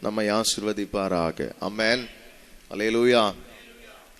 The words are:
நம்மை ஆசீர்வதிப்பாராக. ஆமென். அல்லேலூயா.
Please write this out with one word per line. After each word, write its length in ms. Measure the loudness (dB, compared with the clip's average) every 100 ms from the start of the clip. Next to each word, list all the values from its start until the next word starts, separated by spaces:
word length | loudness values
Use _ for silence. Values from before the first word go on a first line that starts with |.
நம்மை 300 | -6 -2 0
ஆசீர்வதிப்பாராக. 1200 | 2 0 -2 -2 -2 -4 -2 0 0 0 -2 -8 -6
ஆமென். 480 | -8 -2 0 0 -2 -16 -20 -20 -20 -20 -12
அல்லேலூயா. 640 | -4 0 2 4 6 4 -2 -14 -20 -20 -20 -20 -20 -20 -14